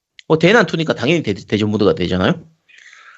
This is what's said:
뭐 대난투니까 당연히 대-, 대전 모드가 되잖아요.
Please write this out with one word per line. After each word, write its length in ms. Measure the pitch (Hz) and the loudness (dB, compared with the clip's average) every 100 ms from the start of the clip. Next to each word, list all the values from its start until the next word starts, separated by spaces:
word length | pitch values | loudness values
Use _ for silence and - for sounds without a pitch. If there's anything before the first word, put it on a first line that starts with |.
| _ _ - | _ _ -2
뭐 100 | 160 | 2
대난투니까 560 | 170 233 175 165 160 - | 4 4 2 -2 -4 -2
당연히 280 | 123 170 | 0 0
대-, 100 | 113 | -2
대전 360 | 95 - 104 107 | -6 -4 -2 -2
모드가 240 | 107 98 90 | 0 0 0
되잖아요. 500 | 85 90 107 - - _ _ _ - - - | -2 0 0 -2 -8 _ _ _ -20 -20 -20